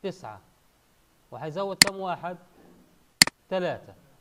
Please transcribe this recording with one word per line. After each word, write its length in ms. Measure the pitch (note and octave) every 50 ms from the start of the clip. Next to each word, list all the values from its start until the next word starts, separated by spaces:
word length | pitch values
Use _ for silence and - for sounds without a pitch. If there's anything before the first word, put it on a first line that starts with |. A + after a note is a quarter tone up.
تسعة، 400 | - F#3+ E3+ - - A2+ G#2+ G2 - - _ _ _ - _ _ _ _ _ _ - _ _ _ - -
وحيزود 520 | - A#2 C3+ D#3+ D3 F3+ G3 G3 F#3+ F#3 -
كم 160 | G3+ F#3+ F#3+
واحد؟ 380 | F#3+ F#3 E3+ C#3+ D3 F3 F3+ E3+ - - - - - - - - - - - - - - _ _ - - _ _ _ _
ثلاثة. 440 | F#3 F#3 F3+ E3 C3 - - - G2 - - - - -